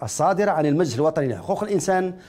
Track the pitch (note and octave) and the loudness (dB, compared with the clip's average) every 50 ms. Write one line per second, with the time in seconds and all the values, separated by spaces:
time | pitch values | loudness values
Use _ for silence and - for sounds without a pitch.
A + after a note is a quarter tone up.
0 | C3 A2+ - - D3+ F3+ G3 F3 G#3 G3+ F3 D#3 D3+ D3 C#3+ D#3+ F3+ C#3+ A2 B2+ | -10 -8 -4 0 0 2 2 2 2 2 2 2 2 2 2 2 2 0 0 0
1 | D3 D#3 D#3 E3 C#3 B2+ A2 F#2 - E3+ G3 - G#3 G#3+ G3+ F3+ - G3 F#3+ F#3 | 0 2 2 0 0 -2 -2 -4 -4 -4 -4 -4 -2 -2 -2 0 0 2 0 0
2 | F#3 F#3 F3+ F#3 - | 0 -2 -6 -10 -16